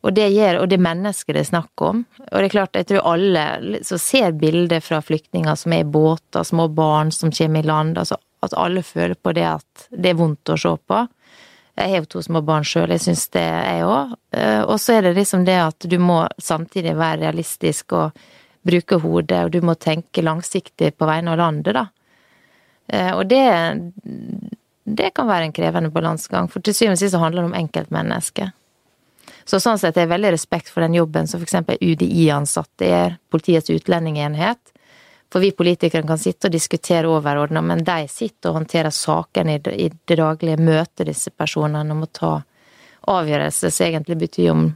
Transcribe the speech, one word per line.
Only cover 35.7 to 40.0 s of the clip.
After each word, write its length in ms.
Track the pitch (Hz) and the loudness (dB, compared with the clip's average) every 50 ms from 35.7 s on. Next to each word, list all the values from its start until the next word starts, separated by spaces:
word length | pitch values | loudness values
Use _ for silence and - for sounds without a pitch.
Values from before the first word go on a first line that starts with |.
| 175 - - 165 160 165 156 156 | 2 2 0 0 0 0 0 0
kan 120 | 160 156 | -2 0
sitte 280 | - 185 180 _ - 202 | 0 -4 -2 _ -2 0
og 60 | 165 | 0
diskutere 560 | 160 - - - 165 - - 180 165 160 165 | 0 -2 -2 -4 -6 0 2 2 2 4 2
overordnet, 520 | 160 156 147 147 143 147 147 151 160 160 165 165 | 2 2 2 0 0 0 0 0 0 -2 0 0
men 160 | 170 170 160 | 0 0 0
de 140 | 175 175 165 151 147 | 0 -2 -2 -4 -8
sitter 400 | - - 240 214 _ _ - 175 | -8 -8 -8 -8 _ _ -4 -4
og 140 | 160 160 | -2 -2
håndterer 300 | 156 - - 165 156 156 147 | -4 -2 -2 0 0 0 -2
saken 540 | - - - 151 165 - _ _ 190 170 160 | -2 -2 0 0 0 -2 _ _ -2 0 0
i 60 | 151 147 | -2 -2
det, 140 | 147 - - | -4 -6 -4
i 140 | - - 160 | -2 -2 -2
det 240 | - - | -4 -6